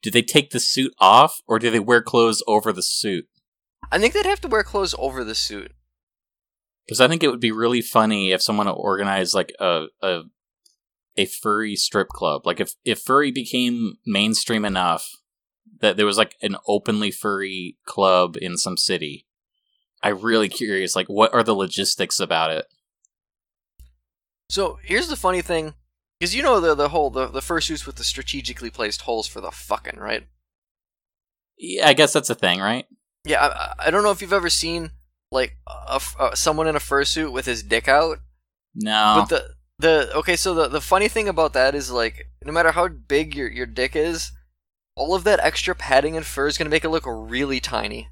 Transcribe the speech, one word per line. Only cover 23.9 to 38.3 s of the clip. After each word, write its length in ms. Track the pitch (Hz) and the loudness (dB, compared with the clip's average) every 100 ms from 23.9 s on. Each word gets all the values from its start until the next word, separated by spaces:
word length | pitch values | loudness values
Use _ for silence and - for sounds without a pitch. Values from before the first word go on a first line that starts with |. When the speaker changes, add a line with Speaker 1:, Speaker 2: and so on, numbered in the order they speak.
| _ _ _ _ _ _ | _ _ _ _ _ _
Speaker 2:
So, 300 | - 392 - | -4 -4 -6
here's 260 | - 202 349 | -4 -2 -2
the 80 | 302 | -2
funny 260 | 185 185 | -2 -2
thing. 320 | 170 165 156 - _ _ _ _ | -2 -4 -4 -12 _ _ _ _
'Cause 140 | 175 | -4
you 80 | 208 | 0
know 180 | 294 226 | 2 4
the, 140 | 165 147 | 4 2
the 140 | 147 | 2
whole, 200 | 160 147 | 2 0
the, 160 | 127 131 | 0 -4
the 140 | 131 | -4
fursuits 440 | - 170 - 151 | -4 -2 -2 -6
with 120 | - - | -10 -8
the 80 | |
strategically 680 | 117 - 131 139 123 120 120 | -6 -6 -6 -8 -8 -10 -12
placed 320 | - 107 104 | -6 -6 -4
holes 240 | - 113 107 | -4 -4 -4
for 140 | - | -10
the 100 | 90 | -14
fucking, 480 | - - 101 - - | -14 -6 -6 -6 -12
right? 300 | 104 113 - _ _ _ _ _ _ _ _ _ _ _ _ _ | -6 -8 -8 _ _ _ _ _ _ _ _ _ _ _ _ _
Speaker 1:
Yeah, 300 | 165 - 151 | -8 2 4
I 60 | |
guess 180 | 135 147 | 6 6
that's 180 | 156 131 | 4 -2
a 40 | 113 | 0
thing, 240 | 92 90 | 0 0
right? 260 | 98 120 - _ _ _ | 0 -2 -6 _ _ _
Speaker 2:
Yeah, 200 | - 151 | -2 2
I, 20 | 143 | 2
I, 280 | - - - - | 0 -10 -4 0
I 40 | |
don't 140 | 175 | 2
know 80 | 208 | 2
if 100 | 196 | 0
you've 100 | 196 | -2
ever 160 | 196 170 | -2 0
seen, 440 | - 165 170 160 - _ _ _ | -2 -4 -6 -10 -16 _ _ _
like, 240 | 131 127 - - | -4 -4 -6 -20
a 280 | 110 - 135 | -18 -6 -6
f-, 180 | - - | -6 -2
uh, 140 | 135 - | -2 0
someone 320 | 170 156 160 | -2 0 0
in 80 | 147 | -2
a 40 | |
fursuit 520 | - 139 139 - 156 | 0 0 0 -2 -4
with 140 | 127 131 | -6 -4
his 180 | 117 | -6
dick 240 | 104 113 127 | -2 -2 4
out. 300 | 139 165 151 - | 4 4 -4 -12